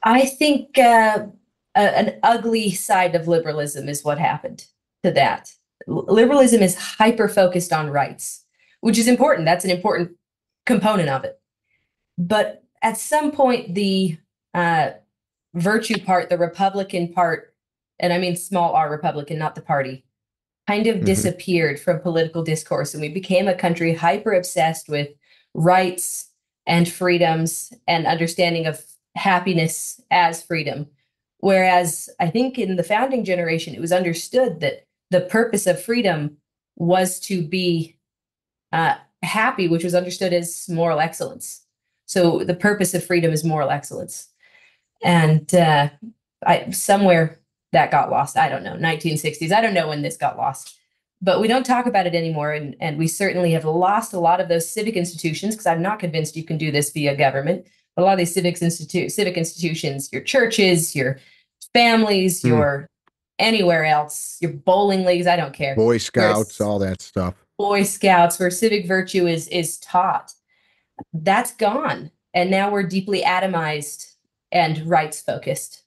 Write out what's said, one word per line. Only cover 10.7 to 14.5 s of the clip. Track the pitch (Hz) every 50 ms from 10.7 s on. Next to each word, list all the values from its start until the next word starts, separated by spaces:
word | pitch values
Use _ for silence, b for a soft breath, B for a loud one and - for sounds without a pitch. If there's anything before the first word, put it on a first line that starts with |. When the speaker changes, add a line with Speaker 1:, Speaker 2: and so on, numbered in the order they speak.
| 247 202 175 214 214 196 170 147
Speaker 1:
of | 135 131 -
it. | - - _ _ _ _ _ _ _ _ _ _ _ _ _ _ _ _
But | - 175 175 214 214 202 - - - _ _ _ _ -
at | 220 220
some | - - - 302 302 302 294
point, | 294 - 277 254 247 233 - - 175
the, | 202 208 196 190 190 190 185 156 - _ _ _ _ _ _